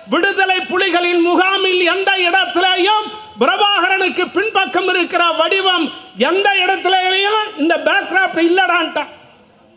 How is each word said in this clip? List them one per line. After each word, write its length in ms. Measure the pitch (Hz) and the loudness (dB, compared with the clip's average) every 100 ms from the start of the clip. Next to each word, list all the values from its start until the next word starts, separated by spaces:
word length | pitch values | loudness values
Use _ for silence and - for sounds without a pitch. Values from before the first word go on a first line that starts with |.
| 196 | -4
விடுதலை 480 | 294 392 381 381 370 | 0 0 0 0 -2
புலிகளின் 640 | - 370 392 339 349 349 | -2 -2 0 0 0 2
முகாமில் 640 | 339 339 381 392 370 359 339 | 2 2 2 0 0 2 0
எந்த 260 | 370 392 | 0 0
இடத்திலேயும் 1000 | 381 349 381 349 349 370 359 381 427 427 - - 208 | 0 0 0 0 0 0 2 0 0 -2 -12 -18 -2
பிரபாகரனுக்கு 920 | 277 392 403 403 359 370 359 294 359 | 0 2 0 2 0 0 -2 -2 -2
பின்பக்கம் 560 | 339 427 392 381 359 370 | -2 -2 -2 -2 -2 -2
இருக்கிற 380 | 359 339 349 339 | -2 -2 0 0
வடிவம் 680 | 311 330 392 381 349 294 - - 190 | 0 0 0 0 0 -2 -8 -16 -2
எந்த 320 | 269 381 403 | 0 2 2
இடத்திலேயும் 1080 | 392 370 381 359 381 370 381 403 427 440 311 | 2 0 0 0 2 2 0 0 0 -4 -2
இந்த 200 | 320 311 | 0 0
பேக்ராப் 580 | 285 392 330 359 359 320 | 0 0 0 0 0 0
இல்லடான்ட்டான். 760 | 339 370 359 339 320 302 277 - - - _ _ _ | 2 2 2 0 -2 -6 -8 -14 -20 -20 _ _ _